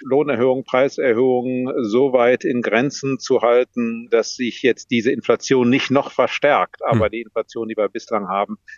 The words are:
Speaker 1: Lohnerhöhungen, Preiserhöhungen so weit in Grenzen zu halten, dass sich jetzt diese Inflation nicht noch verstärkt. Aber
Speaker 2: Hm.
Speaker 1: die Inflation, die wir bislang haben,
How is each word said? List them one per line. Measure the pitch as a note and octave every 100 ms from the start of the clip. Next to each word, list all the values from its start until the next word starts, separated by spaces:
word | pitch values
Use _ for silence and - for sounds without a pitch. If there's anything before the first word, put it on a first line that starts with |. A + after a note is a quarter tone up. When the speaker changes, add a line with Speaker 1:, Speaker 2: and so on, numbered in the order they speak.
Speaker 1:
Lohnerhöhungen, | C3+ C#3 D3 A#2 C3 C3
Preiserhöhungen | - B2+ C#3 - C3+ A2 B2+ B2 B2+ B2+ B2+ C#3
so | A2 A#2+ C#3
weit | B2 A#2+ B2+
in | D#3 B2
Grenzen | A2 A2 C#3 - C3+ C3
zu | - B2
halten, | A#2 A#2+ B2+ B2 A#2 A#2 A#2+
dass | A#2 -
sich | - A#2+ -
jetzt | B2 A2 -
diese | A#2+ A2+
Inflation | C3+ - A2+ - C3+ B2
nicht | C3+ -
noch | C3+ -
verstärkt. | - B2 - C#3+ A#2 - -
Aber | C#3 A2
Speaker 2:
Hm. | G#2+
Speaker 1:
die | A2+
Inflation, | A2 A2+ - A#2+ A2
die | A2
wir | G2+
bislang | A#2 - G#2+ F#2
haben, | G2 G#2 G#2+ _